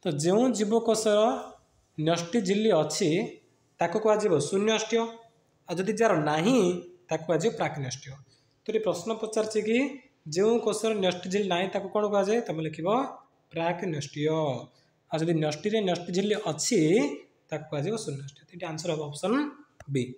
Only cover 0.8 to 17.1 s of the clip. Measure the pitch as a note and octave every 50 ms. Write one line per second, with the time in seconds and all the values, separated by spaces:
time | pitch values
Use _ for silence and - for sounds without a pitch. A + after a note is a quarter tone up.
0.8 | A3+ A#3 A3 - - A3 G#3 G#3 G#3+ A#3 C4 B3+ - - - - _ _ _ _
1.8 | _ _ _ - D3+ D#3+ E3+ E3+ E3+ - - A#3 G#3 F3+ G3+ G#3 G#3+ A3 G3 D#3
2.8 | D3+ D3+ - - G#3 D#3+ D3+ F#3 A3+ A3+ - - _ _ _ _ _ _ _ _
3.8 | E3+ E3+ - A3 G#3+ A3 G#3+ G#3 G#3 G#3 E3+ C#3+ - - F#3+ G3 G#3 A3 A3+ G#3
4.8 | - - A#3 A3+ A#3 A3+ A#3 - - _ _ _ _ _ _ _ _ - F3 E3
5.8 | F#3+ F#3+ G#3+ G3+ A3+ A3 G3 D#3+ D3+ D3+ D3+ D#3 E3 G#3 C4+ B3 F#3+ F3 F3+ F3+
6.8 | - - - _ _ _ D#3+ D#3+ D#3+ - E3+ D#3 D#3+ A3+ A3+ - F3+ D3+ D3 D3
7.8 | C#3 C3 - - - C3+ C3+ - - _ _ _ _ _ _ _ _ - G#3 A3
8.8 | G#3+ F#3 E3+ - - A3+ A3+ A3 A#3 G#3+ - A3+ G#3 G#3 - A3 G3 G#3+ A3+ B3
9.8 | C#4 C#4+ C#4+ - - _ _ _ _ D#3 D3 E3+ G3 A3 A#3 A#3 A3 G#3+ G3+ G#3+
10.8 | - A3+ A3 G#3 F#3+ F3+ F3+ F3 - G3 F3+ G#3 G#3 F#3+ F3 F3 F#3+ F#3+ - G3+
11.8 | F#3+ F#3 - G#3+ G#3 G#3 G3+ G3+ F#3+ F#3+ A3 A#3+ A#3 - E3+ D#3 D#3+ D#3 D#3 -
12.8 | D#3+ F3+ G#3 B3 C#4 - - - - _ _ _ _ _ - - E3 E3+ F3+ F3
13.8 | G#3 F#3+ D#3+ D3 C#3 - - D3 D3 D#3 D#3 D#3+ D#3 D3 C3 A2+ G#2 - _ _
14.8 | _ _ _ _ _ _ - D3+ D#3+ E3+ E3+ D#3 D#3 D3+ D3 - - G#3+ G#3 A3
15.8 | G#3 F#3 F3 E3 - - F3+ F3+ G3 G#3 G#3 G3 - F3 D3+ D3 - - B3 G3+
16.8 | D#3 D#3 E3+ A#3 C#4+ C#3+